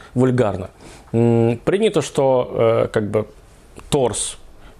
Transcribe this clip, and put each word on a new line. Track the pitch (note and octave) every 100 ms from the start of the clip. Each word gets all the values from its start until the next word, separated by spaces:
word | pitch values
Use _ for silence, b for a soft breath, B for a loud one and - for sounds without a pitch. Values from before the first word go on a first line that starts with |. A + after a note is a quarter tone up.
| B
вульгарно. | B2 C3 B2 G#2+ F#2+ F#2 - B B B
М, | A#2 A#2 A#2 A2+ A#2
принято, | - F#3+ A3 D#3+
что, | C3 - C3+ B2+ B2
э, | - A2+ A#2 A2+
как | A2+ G#2
бы | G#2+ G#2+ - - - - - -
торс, | D3 A#2+ G2+ - - - - B